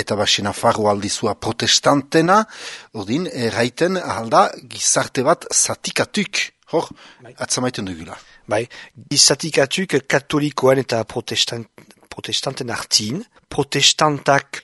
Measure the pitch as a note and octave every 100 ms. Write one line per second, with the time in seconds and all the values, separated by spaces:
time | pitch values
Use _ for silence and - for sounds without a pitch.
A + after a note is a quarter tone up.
0 | - G#2 G#2 - G2+ - A#2 A2 G#2 G2+
1 | G2+ - A2 G2 A#2 A2+ A2 - - C#3+
2 | C#3 E3 E3 G#3 G#3+ - - - - A2
3 | G2 C#3+ F#3 C3+ A#2 G2+ B2 - E3+ F#3
4 | D3 F#2+ A2+ D#3+ G#3 - C3+ - - -
5 | A#2+ - B2+ F3 - - - A#2 - -
6 | - - F#3+ - - _ _ E3 - -
7 | - - A#2 - - - B2+ B2 F#2+ E2
8 | D#2+ - - - - G#2+ A#2+ - - -
9 | A2+ C#3+ - C#3+ E3 D3+ C3+ - F#3 C#3+
10 | - C#3+ - D3+ D3 - C3 C3+ - A2+
11 | A2+ B2 - A2+ - A#2+ A2 - - -
12 | - - - G#2+ C#3+ - A#2+ G2+ - -
13 | G#2+ D#3+ - _ - - C#3 C#3+ - -
14 | D#3 C#3 - C#3 - -